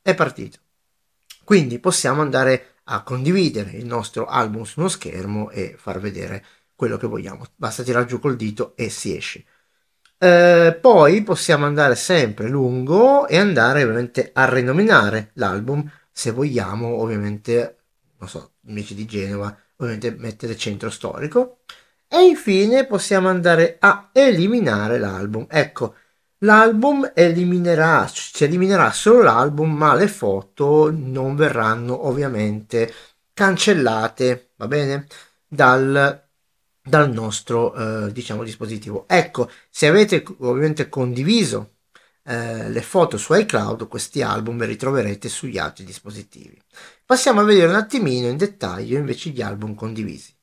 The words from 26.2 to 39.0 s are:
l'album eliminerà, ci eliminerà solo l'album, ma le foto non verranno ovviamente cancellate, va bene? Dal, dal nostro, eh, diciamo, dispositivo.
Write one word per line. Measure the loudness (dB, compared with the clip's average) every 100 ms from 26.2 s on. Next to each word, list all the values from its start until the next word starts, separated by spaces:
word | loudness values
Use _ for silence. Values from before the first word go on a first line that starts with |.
| _ _
l'album | 4 6 6 4 2 0 0
eliminerà, | 4 4 4 0 0 2 2 4 2 0
ci | -8 -14 -2
eliminerà | 0 2 2 2 2
solo | 2 4 6
l'album, | 6 4 0 0 -2
ma | 2 2
le | 4 0
foto | 0 -4 -4 -6 -4 2 4 4
non | 0 -6 -6 -4
verranno | 0 0 2 0 -2 -4 -4 -4
ovviamente | -2 -4 -2 -4 -4 -4 -2 -2 -6 -20 _ _
cancellate, | -2 0 2 2 2 2 0 -6 -2 -2 -2 _
va | _ -6
bene? | -4 -2 -6 -10 -20 _ _ _
Dal, | 4 6 6 2 2 0 -2 _ _ _ _ _ _
dal | 0 2 2
nostro, | -2 -6 -8 -4 -2 -2 -4 -8 -6 -8
eh, |
diciamo, | -8 -10 -10
dispositivo. | -10 -12 -12 -12 -10 -12